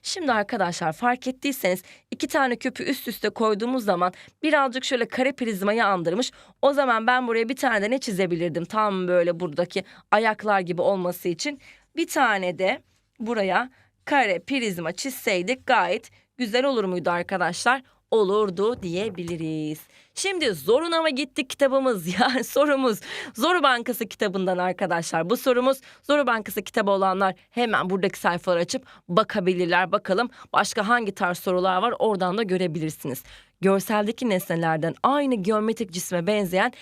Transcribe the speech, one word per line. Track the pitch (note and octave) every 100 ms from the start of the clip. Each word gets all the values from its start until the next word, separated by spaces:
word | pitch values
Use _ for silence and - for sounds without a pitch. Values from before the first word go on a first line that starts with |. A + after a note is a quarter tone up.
Şimdi | - G4 D4+
arkadaşlar | A3 G3+ A#3 F3+ E3+ E3+
fark | D#3 B3 B3 B3+
ettiyseniz | B3+ C#4+ C4+ F#3 F#3 - - _
iki | - D4+
tane | D#4 C4 A#3
küpü | C4 -
üst | - C4+ -
üste | - G#3
koyduğumuz | G#3 A3 G#3 A#3+ C4
zaman | G#3 F3 F3+ F3+ - _
birazcık | D#4 D4+ C4+ B3+
şöyle | - B3 A#3
kare | - C4
prizmayı | C4 A#3 F#3+ G3+ A3 G#3
andırmış. | F#3+ E3 F#3+ B3+ - - _
O | C4+
zaman | C#4+ C4+ A3+ A3+
ben | B3+ B3
buraya | A3+ A3+
bir | C4+
tane | C4 G#3+
de | G#3
ne | C4
çizebilirdim? | B3 F#3 F#3 E3+ E3+ D#3+
Tam | E3+ G#3+ G#3+ F#3+ F3+
böyle | F3+ E3+ E3+
buradaki | F3 C#3+ F3 G3 - - _
ayaklar | G#3+ A3+ G#3+ G#3 G3
gibi | F3 E3+
olması | F3 G3 F3+ F3 F3+
için | E3 D4 C#4+ - - _ D4+
bir | E4+
tane | D#4 A#3+ G3+ F3+ E3+
de | F#3 C#4 - _ _ -
buraya | A3 A3 G3 F#3 B3+ _ _ _
kare | - C#4+ A3 E3+
prizma | - C4+ A3+ F3 E3
çizseydik | - C4+ B3+ - F#3 F3+ C4 -
gayet | A3+ F3 G#3+ - _ _ -
güzel | A#3+ A#3+
olur | C#4 B3
muydu | F#3+ F3+ F3
arkadaşlar? | F3 F3 F#3+ E3 E3+ A#3 C4 C4 _ _
Olurdu | A3+ F#3+ G#3 G#3 F3 G#3+ B3
diyebiliriz. | F3+ E3+ A3 F3+ E3+ E3+ D#3+ D#3 D3+ D#3 - _ _
Şimdi | - F#4+ F#4+ C#4+
zoruna | E3 C#3 B3 E4+ E4
mı | D#4+
gittik | C4 D4 - -
kitabımız? | - C4+ C4+ C4 G#3 E3
<laughs> | F3+
Yani | B3+ B3
sorumuz | A#3 - D4 C4+ C4 G#3 - - -
Zoru | - D4+ F4+
Bankası | C#4 A#3+ A#3 B3 A3+
kitabından | - G#3 F#3+ F#3 F3+
arkadaşlar. | F3+ F3+ F#3 E3+ E3 E3 E3
Bu | -
sorumuz | C4+ B3 B3+ C4 - -
Zoru | - D4 B3+
Bankası | A3+ G3+ G#3
kitabı | G3 - G3+
olanlar | G3 F#3+ F#3+ G3 F#3 _
hemen | A#3+ A#3+ E3+ F3+
buradaki | F#3+ G3 -
sayfaları | G3+ F3 - E3+
açıp | F3 C4 - - -
bakabilirler. | F3 A3 G#3+ F3+ F3+ F3 F3+ F3+
Bakalım | G3+ G3 F#3+ A#3+ - -
başka | - G3+ - G3+
hangi | A#3+ G#3
tarz | G3 F3+ F3+
sorular | G3 F3+ F#3 F#3
var | A#3 -
oradan | - G3 F3+ G3+
da |
görebilirsiniz. | G#3+ F3+ F3+ D#3 D#3 - D3 B2+ - - - _
"Görseldeki | F#3+ G3 - G#3+ G#3 A#3 B3
nesnelerden | F#3 F#3 E3 E3 D#3+ D#3+ -
aynı | A#3 C#4+ C#4
geometrik | A#3+ F3+ G#3+ G#3+ A3+ G#3
cisme | E3+ - F3 E3+
benzeyen | G#3+ F#3 F#3 A#3+ -